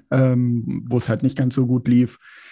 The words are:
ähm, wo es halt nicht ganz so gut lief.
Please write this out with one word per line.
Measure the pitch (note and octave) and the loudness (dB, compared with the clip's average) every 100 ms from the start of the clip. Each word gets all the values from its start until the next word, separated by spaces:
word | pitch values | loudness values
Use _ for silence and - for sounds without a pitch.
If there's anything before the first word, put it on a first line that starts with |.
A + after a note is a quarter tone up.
| - | -2
ähm, | C3+ C3 B2 B2 A#2+ A2 - A#2 | 2 2 2 0 -2 -4 -8 -4
wo | B2 | -2
es | - | -2
halt | A2 | -2
nicht | C3 C3+ | -2 -2
ganz | C3 | -2
so | C#3 B2 | 0 0
gut | B2 A#2+ | 0 2
lief. | B2 B2 - - - - | 2 2 -2 -20 -20 -20